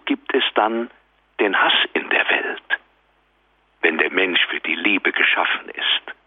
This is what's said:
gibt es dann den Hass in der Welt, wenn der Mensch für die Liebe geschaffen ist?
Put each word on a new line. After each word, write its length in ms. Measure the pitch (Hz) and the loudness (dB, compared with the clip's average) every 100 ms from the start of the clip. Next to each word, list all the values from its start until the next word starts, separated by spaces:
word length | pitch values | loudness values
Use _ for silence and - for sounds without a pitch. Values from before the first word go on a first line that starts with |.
gibt 280 | - 139 - | 0 -4 -2
es 120 | 135 - | -2 0
dann 360 | - 107 113 120 - _ _ _ - | 2 2 0 -6 -10 _ _ _ 0
den 200 | 107 - | 2 2
Hass 140 | - - - | 2 2 0
in 140 | - - | -4 -2
der 200 | - - | -2 0
Welt, 340 | - - - - - _ _ _ _ _ _ _ _ _ _ | 0 -2 -8 -6 -6 _ _ _ _ _ _ _ _ _ _
wenn 180 | 82 80 | 0 0
der 140 | 76 | 0
Mensch 280 | 87 95 82 - | 0 0 2 -2
für 140 | 87 | -4
die 160 | - 80 | -6 -2
Liebe 340 | 92 98 - | 0 0 0
geschaffen 580 | - - - - - - | 0 2 2 0 -2 -8
ist? 440 | - - - - - | -4 -2 -2 -4 -16